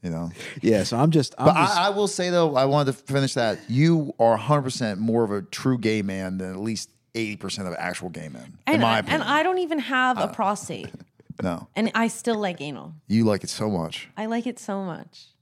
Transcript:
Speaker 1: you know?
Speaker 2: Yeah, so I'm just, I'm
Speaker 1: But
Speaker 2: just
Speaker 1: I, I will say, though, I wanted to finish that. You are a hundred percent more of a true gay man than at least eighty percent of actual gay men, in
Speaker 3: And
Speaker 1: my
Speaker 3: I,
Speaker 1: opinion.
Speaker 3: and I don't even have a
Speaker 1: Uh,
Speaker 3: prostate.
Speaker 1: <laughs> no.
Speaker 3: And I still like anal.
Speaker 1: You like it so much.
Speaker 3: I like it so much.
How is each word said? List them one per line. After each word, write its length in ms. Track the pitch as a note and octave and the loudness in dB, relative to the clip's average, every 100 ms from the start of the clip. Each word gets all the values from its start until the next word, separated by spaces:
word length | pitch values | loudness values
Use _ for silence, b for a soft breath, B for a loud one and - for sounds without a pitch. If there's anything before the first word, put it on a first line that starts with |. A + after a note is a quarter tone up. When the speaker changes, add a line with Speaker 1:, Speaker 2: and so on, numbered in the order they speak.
Speaker 1:
you 80 | F2 | -6
know? 200 | E2 E2+ - B B | -6 -6 -10 B B
Speaker 2:
Yeah, 200 | A#2+ G#2+ | 4 4
so 120 | F#2 A#2 | 2 2
I'm 120 | D3+ | 4
just, 240 | D#3+ C3 - | 4 2 2
I'm 80 | C3 | 4
Speaker 1:
But 80 | |
Speaker 2:
just 220 | D3 F3+ F#3+ | 4 4 4
Speaker 1:
I, 80 | F#3+ | 2
I 20 | |
will 180 | G3+ G3+ | 2 0
say, 220 | G3+ F3+ | 0 0
though, 260 | F3 E3 C3+ | 2 4 4
I 80 | |
wanted 280 | C3+ C#3+ C3+ B2+ | 2 4 2 -2
to 60 | - | -2
finish 220 | C#3 C3+ | 0 0
that. 240 | - A2+ F#2+ - | 0 0 0 -2
You 460 | A#2+ D#3+ E3 D3 - | 4 6 4 0 2
are 160 | A#2 | 4
a 40 | A2 | 4
hundred 240 | A2+ D3 | 4 2
percent 380 | C3 - A#2 F#2+ | 2 -4 -4 -2
more 240 | A2+ A#2 | 0 2
of 60 | A2+ | 2
a 120 | G2+ | -2
true 360 | F#2+ - C3+ B2+ | -6 -4 0 0
gay 240 | A2 G#2+ | 2 0
man 360 | G2 F#2+ F#2+ F#2 | -2 -4 -6 -6
than 120 | F#2 | -6
at 60 | F#2 | -6
least 300 | G#2+ G#2+ - _ _ | -6 -6 -8 _ _
eighty 220 | A2+ A2 G#2 | -6 -4 -6
percent 300 | G2 G2 F#2 | -8 -6 -6
of 60 | F2 | -6
actual 300 | F2 F2+ F#2 | -6 -6 -10
gay 200 | E2+ D#2+ | -10 -12
men, 160 | B1+ A#1+ - - | -14 -18 -10 -2
in 80 | |
Speaker 3:
And 80 | D4+ | 2
Speaker 1:
my 140 | - D#3 | 4 2
Speaker 3:
I, 20 | |
Speaker 1:
opinion. 220 | G#3 D#4 | 0 -2
Speaker 3:
and 80 | A3 | 0
I 120 | D4 | 0
don't 160 | D#4+ F#4 | 2 0
even 200 | F4 D#4 | -2 -4
have 360 | A3+ C4 B3+ A#3+ | -2 0 0 0
a 40 | |
Speaker 1:
Uh, 100 | B3 | -2
Speaker 3:
prostate. 580 | - G3 G3+ - B2+ - - - _ | -2 -2 -2 -6 -10 -12 -16 -20 _
Speaker 1:
<laughs> 260 | _ - | _ -6
no. 260 | F#2+ E2+ - - | -4 -4 -6 -2
Speaker 3:
And 140 | A3 | 0
I 140 | A3 A3+ | 2 0
still 280 | - - A3 | -2 -2 -2
like 220 | G3+ - | -2 -4
anal. 340 | C#3+ C3 D2+ D#3 _ | -8 -10 -14 -18 _
Speaker 1:
You 160 | G#2+ | 4
like 180 | A2 G2+ | 4 2
it 60 | - | -2
so 180 | - G#2+ | -6 -2
much. 380 | F#2+ D#2+ - - - | -2 -4 -8 -14 -8
Speaker 3:
I 100 | A3 | -4
like 200 | A#3 A#3+ | -4 -4
it 120 | A#3+ | -8
so 260 | - G3 | -8 -8
much. 420 | F#3+ D#3+ - - - _ | -6 -10 -14 -20 -20 _